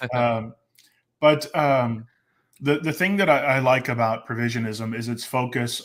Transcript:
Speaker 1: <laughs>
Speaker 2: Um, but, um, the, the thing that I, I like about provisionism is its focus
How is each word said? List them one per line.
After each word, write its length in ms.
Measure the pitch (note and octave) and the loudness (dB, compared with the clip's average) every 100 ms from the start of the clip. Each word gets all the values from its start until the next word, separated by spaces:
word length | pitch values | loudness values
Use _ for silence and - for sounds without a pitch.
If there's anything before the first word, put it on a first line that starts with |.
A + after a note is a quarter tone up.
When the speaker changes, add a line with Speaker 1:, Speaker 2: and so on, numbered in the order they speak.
Speaker 1:
<laughs> 120 | B2 | -6
Speaker 2:
Um, 400 | B2 A#2+ A2+ A2+ - _ _ _ _ _ _ | 0 0 0 -6 -14 _ _ _ _ _ _
but, 340 | D3+ D3+ - | 4 4 0
um, 520 | E3+ D3 C3+ A#2+ A2+ A#2 _ _ _ _ _ | 0 2 2 0 -4 -10 _ _ _ _ _
the, 180 | C#3 D3 | -2 0
the 140 | D#3+ | -2
thing 240 | D3+ F#3 G3+ | -2 0 2
that 120 | F#3 | 4
I, 100 | C#3+ | 4
I 200 | C#3 C3+ | 2 2
like 300 | B2+ C3 B2+ | 4 2 2
about 360 | A#2 A2+ A2+ | 0 0 0
provisionism 680 | - A2+ A#2+ A#2 A2+ G#2+ A2 | -4 -4 -2 -2 -4 -4 -6
is 140 | A2+ A2+ | -6 -6
its 160 | A#2 | -6
focus 580 | - C3 B2 B2 A#2+ - | -4 -2 -2 -2 -4 -6